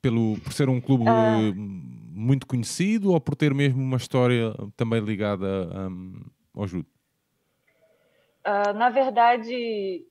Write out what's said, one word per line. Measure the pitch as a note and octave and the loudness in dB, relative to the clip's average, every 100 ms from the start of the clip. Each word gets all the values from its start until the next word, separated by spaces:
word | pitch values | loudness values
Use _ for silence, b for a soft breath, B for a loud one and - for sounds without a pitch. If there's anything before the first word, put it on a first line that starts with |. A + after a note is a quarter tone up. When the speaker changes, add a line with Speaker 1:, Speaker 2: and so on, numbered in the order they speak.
Speaker 1:
Pelo, | C3 A#2 A2 G#2+ | 0 0 0 -2
por | - | -8
ser | - C3+ | -2 0
um | B2+ | 0
clube, | A#2+ C3 A2+ | 2 2 4
Speaker 2:
Ah. | A2+ A2 A2 G#2+ | 4 4 4 0
Speaker 1:
eh, | F#2+ | -2
muito | G#2 C3+ C3 A#2+ - F2 A#2 C3+ - | -8 -10 -14 -16 -14 -4 0 0 0
conhecido | B2 A2+ - F#3 A3 G3 | -4 -4 -2 0 2 2
ou | E3+ | 0
por | - C3+ | 0 0
ter | D3+ | 0
mesmo | C#3 C#3+ B2+ | 2 2 2
uma | C3 B2+ | 0 -2
história | - C3 B2 B2 A2+ G#2+ G#2 - | 0 2 4 2 0 -6 -12 -4
também | A#2 A2+ | 0 0
ligada, | G#2 G2+ G#2 G2+ G2 G2 F2 F#2 F#2+ | 0 -2 -2 -2 -2 -4 -4 -6 -8
hum, | F2+ F#2 F#2 - _ _ | -10 -12 -16 -18 _ _
ao | - G2+ | -8 -6
judo? | F2+ D2 _ _ _ _ _ _ _ _ _ _ _ _ _ _ _ | -6 -8 _ _ _ _ _ _ _ _ _ _ _ _ _ _ _
Speaker 2:
Ah, | F#3+ G3+ G3+ | -2 0 0
na | G3+ B3 | 2 2
verdade | A#3+ B3+ G#3+ A#3 A#3+ A3+ B3 A#3 G#3+ F#3+ F3 - | 2 2 4 4 4 -2 -6 -4 -4 -4 -8 -12